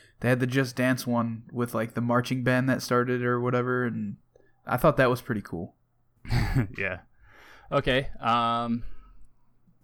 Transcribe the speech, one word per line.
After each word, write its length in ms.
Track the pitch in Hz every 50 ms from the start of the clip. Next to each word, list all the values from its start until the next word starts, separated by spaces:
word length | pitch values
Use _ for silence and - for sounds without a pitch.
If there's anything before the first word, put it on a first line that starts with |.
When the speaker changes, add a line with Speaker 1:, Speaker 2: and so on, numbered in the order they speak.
| - - _ -
Speaker 1:
They 80 | - 120
had 120 | 127 123
the 60 | 131
Just 300 | 123 123 139 135 123 123
Dance 300 | - 127 127 127 123 -
one 380 | 123 120 117 117 117 113 113 - -
with, 220 | - 120 120 120 -
like, 200 | 113 113 117 -
the 80 | 120 120
marching 420 | 120 120 123 120 - 131 131 120
band 240 | 127 127 127 127 131
that 140 | 123 - -
started 400 | - 123 123 123 127 123 123 123
or 160 | 123 123 120
whatever, 460 | 123 123 127 123 123 127 123 123 123
and 300 | 117 113 113 - 202 - - _ _ _ - _ _ _ _ -
I 100 | - -
thought 220 | 127 - 156 143 -
that 100 | 135 120
was 140 | 123 123 -
pretty 180 | - 117 101
cool. 340 | - - - 82 87 - _ _ _ _ _ _ _ _ _ _ -
Speaker 2:
<laughs> 520 | - - 120 107 - - 127 110 95 -
Yeah. 220 | - 98 92 90 87 - _ _ _ - - - - - - - - - - 147
Okay. 360 | 143 131 139 127 131 135 - - -
Um, 640 | - 117 117 120 117 117 117 117 120 117 117 117 117 - - - - - - - - - - _ _ _ _ _ _ _ _ _